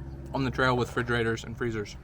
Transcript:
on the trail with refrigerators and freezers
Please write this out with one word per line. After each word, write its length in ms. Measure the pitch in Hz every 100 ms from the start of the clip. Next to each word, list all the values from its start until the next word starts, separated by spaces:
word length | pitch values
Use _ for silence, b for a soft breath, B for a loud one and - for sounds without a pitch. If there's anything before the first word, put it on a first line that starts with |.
| - - -
on 100 | 135
the 60 | 131
trail 260 | 120 131 123
with 120 | 113
refrigerators 560 | - 120 120 113 113
and 120 | - 113
freezers 400 | 120 110 101 -